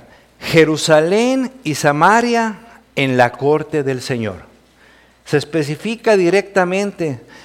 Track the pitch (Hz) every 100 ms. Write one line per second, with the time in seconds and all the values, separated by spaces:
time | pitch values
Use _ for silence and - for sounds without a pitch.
0 | - - _ _ - 165 156 151 - 151
1 | 165 208 247 269 247 - 156 143 151 147
2 | 175 226 240 233 226 185 - - _ -
3 | 135 123 120 - 139 151 151 156 135 127
4 | - 123 107 85 - _ _ _ _ _
5 | _ _ - 147 - 165 143 147 208 226
6 | 226 202 170 190 196 196 180 190 202 -
7 | 160 123 - -